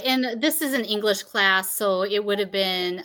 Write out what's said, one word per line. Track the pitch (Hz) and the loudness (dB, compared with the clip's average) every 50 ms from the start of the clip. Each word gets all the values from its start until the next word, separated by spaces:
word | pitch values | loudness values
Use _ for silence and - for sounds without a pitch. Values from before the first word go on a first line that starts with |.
| 208 | 2
and | 254 262 262 254 247 226 226 | 0 0 0 0 -2 -4 0
this | 240 311 302 - | 0 0 0 0
is | 320 277 262 | -2 0 0
an | 269 226 | -2 -2
English | - 214 208 208 214 202 196 - | -2 -2 -2 0 0 0 0 -2
class, | - - 214 196 196 190 190 190 190 - | -4 0 2 4 4 4 4 2 0 -4
so | - 220 202 190 185 190 | -2 0 0 0 0 0
it | 202 202 208 208 | 0 0 -2 0
would | 202 202 202 | 0 0 0
have | 208 185 | -2 -2
been | 196 196 190 190 185 185 180 180 180 180 - | -2 -2 0 0 0 0 0 -2 -2 -4 -6